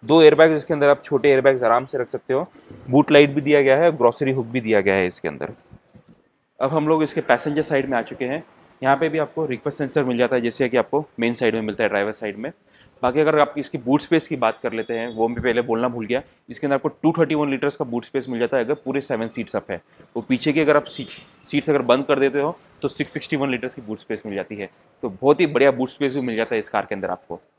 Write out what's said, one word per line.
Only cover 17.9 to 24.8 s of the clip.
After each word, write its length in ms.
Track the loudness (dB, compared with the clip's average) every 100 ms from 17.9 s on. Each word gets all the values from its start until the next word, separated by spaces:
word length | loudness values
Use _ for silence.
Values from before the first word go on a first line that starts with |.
| -6
space 240 | -4 -6 -6
मिल 120 | -4
जाता 160 | -2 0
है 80 |
अगर 100 | -2
पूरे 260 | -4 -4 -6
seven 280 | -4 -6 -6
seats 280 | -8 -6 -6
up 140 | -6
है। 100 | -12 _ _ -12 -12
वो 60 |
पीछे 300 | -4 -2 0
की 80 | 0
अगर 160 | 2 0
आप 80 | 0
seat, 220 | -14 -14 -16 -20 _ -6
seats 240 | -4 0
अगर 120 | 0
बंद 220 | 2 0 2
कर 120 | 0
देते 200 | 0 0
हो 160 | -4 -6 _ _
तो 60 | -8
सिक्स 240 | -6 -8
सिक्सटी 240 | -8 -6 -4
वन 140 | -2
liters 240 | -4 -6
की 80 | -12
boot 160 | -12 -12
space 240 | -8 -10 -6
मिल 80 |
जाती 220 | -8 -8 -10
है। 120 | -12 _